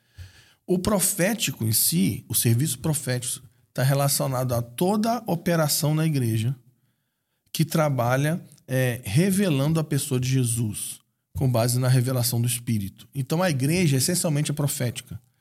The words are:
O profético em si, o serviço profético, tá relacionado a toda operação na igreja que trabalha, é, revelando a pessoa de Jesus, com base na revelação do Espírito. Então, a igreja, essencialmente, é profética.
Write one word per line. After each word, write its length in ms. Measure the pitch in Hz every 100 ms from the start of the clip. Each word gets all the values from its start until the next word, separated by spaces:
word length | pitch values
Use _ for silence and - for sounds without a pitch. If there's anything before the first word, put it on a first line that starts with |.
| _ - - - - _ -
O 120 | 180
profético 880 | 196 208 - - 180 233 - -
em 80 | 110
si, 520 | 110 - 165 185 104 -
o 60 |
serviço 440 | 110 120 113 156 -
profético, 680 | 160 147 - 123 - - - _ _
tá 100 | -
relacionado 720 | 131 139 143 - 143 127 127
a 60 | 117
toda 640 | 117 - 180 214 226 240 233
operação 680 | 170 - 170 151 - 151
na 100 | 156
igreja 500 | 160 139 117 110 113 139 _ _ _ _ _ _ _ _ _
que 120 | -
trabalha, 760 | 160 165 151 131 117 131 151 180 - - -
é, 340 | 131 123 120
revelando 760 | 101 110 196 190 196 139 143 160
a 40 |
pessoa 360 | 151 143 - 127
de 80 | 127
Jesus, 720 | 135 120 117 110 98 - - _ _ _ -
com 140 | 135
base 280 | 120 120 123
na 100 | 127
revelação 520 | 131 123 127 120 117
do 60 | 120
Espírito. 640 | - - 110 95 - -
Então, 280 | 139 131 160
a 80 | 185
igreja, 460 | 135 135 175 170 135
essencialmente, 540 | 131 180 175 147 151
é 40 |
profética. 680 | 147 143 - 123 - - - _ _